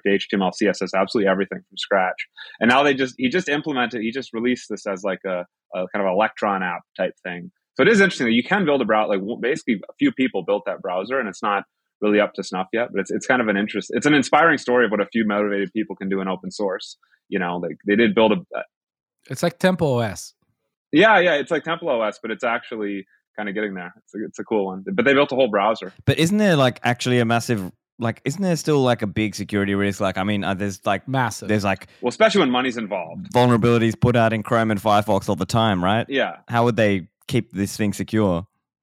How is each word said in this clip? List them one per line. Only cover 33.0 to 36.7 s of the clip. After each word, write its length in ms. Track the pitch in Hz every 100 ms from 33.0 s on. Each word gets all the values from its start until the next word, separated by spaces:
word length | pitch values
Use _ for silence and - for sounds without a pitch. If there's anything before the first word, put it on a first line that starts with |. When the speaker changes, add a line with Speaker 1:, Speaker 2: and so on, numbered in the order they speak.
| 82 92 90
Speaker 3:
vulnerabilities 680 | 123 123 117 120 117 113 110
put 160 | 120 117
out 180 | 113
in 100 | 110
Chrome 260 | - 117 110
and 100 | 101
Firefox 500 | 110 104 104 95 -
all 60 | 95
the 100 | 92
time, 380 | 117 113 92
right? 220 | 90 110 -
Speaker 1:
Yeah. 280 | 135 98 78 -
Speaker 3:
How 160 | 120
would 100 | 120